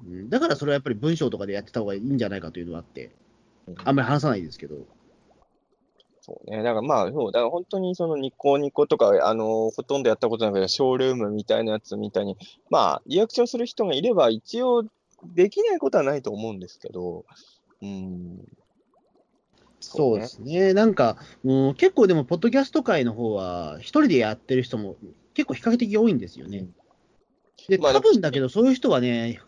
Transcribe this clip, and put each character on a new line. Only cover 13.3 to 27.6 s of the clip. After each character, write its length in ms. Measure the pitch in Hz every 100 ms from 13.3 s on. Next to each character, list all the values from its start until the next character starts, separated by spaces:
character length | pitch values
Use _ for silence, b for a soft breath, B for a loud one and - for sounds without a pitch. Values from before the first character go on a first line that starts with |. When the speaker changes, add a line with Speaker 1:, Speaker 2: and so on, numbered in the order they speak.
Speaker 2:
シ 80 | -
ョ 20 |
ン 40 | 240
す 80 | 240
る 80 | 240
人 180 | -
が 100 | 202
い 80 | 139
れ 120 | 214
ば、 160 | 202 127
一 340 | 113 - 233
応 220 | 254 240 220 _ _ _ 175 175
で 140 | 202
き 120 | 403
な 120 | 453 359
い 40 |
こ 120 | 269
と 60 | 202
は 80 | 135
な 100 | 143
い 60 |
と 100 | 127
思 200 | 104 113
う 20 |
ん 60 | 101
で 80 | 90
す 100 | -
け 140 | -
ど、 320 | 90 90 85 - b b _ _ _
う 40 | 101
ん。 540 | 98 92 90 87 92 92 _ _ _ _ _ _ _ _ _ _ _ _ _
Speaker 1:
そ 320 | - - 139
う 60 | 107
で 80 | 113
す 140 | -
ね。 40 | 113 170
Speaker 2:
そ 40 |
う 40 | 190
ね。 60 |
Speaker 1:
な 120 | 190 226
ん 80 |
か、 240 | 190 120 107 B B
う 280 | 131 135 135
ん、 20 |
結 180 | 143 381
構 160 | 339 208
で 60 |
も、 100 | 165
ポ 120 | 135 139
ッ 20 |
ド 120 | 233
キ 80 | 254
ャ 60 |
ス 80 | 269
ト 120 | 320
界 200 | - 175
の 80 | 120
方 220 | 110 117
は、 460 | 104 92 87 80 76
一 60 | - 196
人 80 | 285
で 80 | 143
や 160 | 110
っ 60 | 107
て 180 | - 131
る 80 |
人 140 | 123 113
も 180 | 101 87 90 - _
結 140 | - 294
構 80 | -
比 60 |
較 160 | 233 240
的 200 | 226 208
多 100 | 226
い 60 |
ん 60 | 143
で 80 | 90
す 100 | -
よ 80 | -
ね。 120 | 101
Speaker 2:
う 20 |
ん。 120 | 92 - _ _ _ _ _ _ _ _